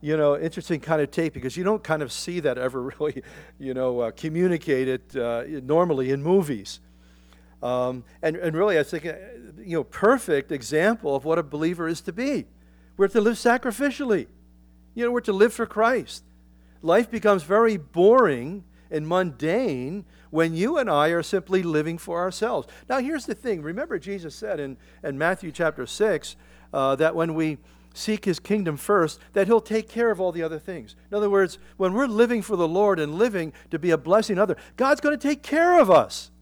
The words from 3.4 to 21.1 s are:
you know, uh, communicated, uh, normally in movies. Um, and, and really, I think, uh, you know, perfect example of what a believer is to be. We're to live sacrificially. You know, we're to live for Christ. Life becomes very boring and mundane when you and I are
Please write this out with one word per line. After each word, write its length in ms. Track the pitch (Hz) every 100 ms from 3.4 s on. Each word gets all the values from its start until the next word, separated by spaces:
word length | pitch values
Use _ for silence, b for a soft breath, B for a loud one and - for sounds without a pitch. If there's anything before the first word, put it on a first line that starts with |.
| B -
you 140 | 135
know, 280 | 127 127 123
uh, 100 | 117
communicated, 1040 | - 160 160 180 170 - 131 131 131 - 135
uh, 280 | 120 117 123
normally 640 | 151 127 156 175 139 131
in 120 | 139
movies. 580 | 143 190 156 120 95 - b b b b b b b b
Um, 420 | 123 123 127 127 117 b
and, 160 | 160 160
and 180 | 175
really, 240 | 156 208 170
I 40 |
think, 240 | 143 170 170
uh, 80 | 160 196 240 - 156
you 200 | 214 165
know, 60 |
perfect 680 | 131 - 202 262 - 147 139
example 640 | 147 120 151 185 226 156 139
of 80 |
what 140 | 139 165
a 40 |
believer 460 | 151 147 160 175 165
is 140 | 165
to 100 | -
be. 320 | 170 262 262 117 _ b b b -
We're 100 | 196
to 120 | 233
live 160 | 214 233
sacrificially. 920 | 240 247 254 208 285 247 269 202 113 - _ _ _ _ _
You 120 | - 240
know, 40 |
we're 100 | 240
to 120 | 233
live 200 | 190 226
for 120 | -
Christ. 600 | 226 - 220 247 139 - _ b b b b b
Life 280 | 160 180 233
becomes 320 | 233 208 196
very 360 | 151 202 226 208
boring 840 | 143 170 190 247 226 131 123 196 - b b
and 180 | 160 156
mundane 960 | 175 185 127 156 196 254 135 127 196 - b b
when 260 | 156 165
you 220 | 165 208 320
and 140 | 240
I 180 | 147
are 140 | 151